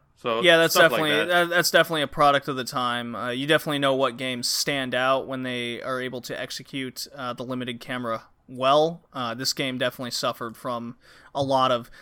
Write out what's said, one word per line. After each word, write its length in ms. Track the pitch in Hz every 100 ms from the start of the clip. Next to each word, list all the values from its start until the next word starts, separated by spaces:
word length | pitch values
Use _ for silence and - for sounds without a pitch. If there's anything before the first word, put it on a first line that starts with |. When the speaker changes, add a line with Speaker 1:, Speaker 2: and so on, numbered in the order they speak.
| _ _
Speaker 1:
so 260 | 123 113
Speaker 2:
Yeah, 160 | 170 165
that's 160 | 165
Speaker 1:
stuff 180 | 180 165
like 80 | 165
Speaker 2:
definitely, 260 | 156 147 175
Speaker 1:
that. 20 |
Speaker 2:
that, 200 | 175 170
that's 220 | 175 170
definitely 320 | 175 160 160
a 40 | 139
product 420 | - 147 139 143
of 80 | 131
the 80 |
time. 520 | 120 139 123 120 120 110
Uh, 140 | 123
you 160 | 123 143
definitely 320 | 156 165 143
know 160 | 139
what 240 | 131 131 120
games 280 | 131 123 117
stand 480 | - - 143 131
out 320 | 123 131 135 123
when 160 | 131
they 380 | 127 123 120 117
are 180 | - 127
able 180 | 127 127
to 160 | - 131
execute, 680 | 127 - 131 139 131 - -
uh, 180 | 143 123
the 100 | 120
limited 380 | 123 127 123 117
camera 440 | - 127 120 113 - _ -
well. 600 | 127 131 147 160 170 _
Uh, 220 | 135 120
this 200 | 117 131
game 240 | - 139 127
definitely 320 | 127 - 123
suffered 440 | - 131 117 117
from 420 | 110 135 120 117 - - - -
a 80 | 139
lot 280 | 135 131 131
of, 200 | 120 123 -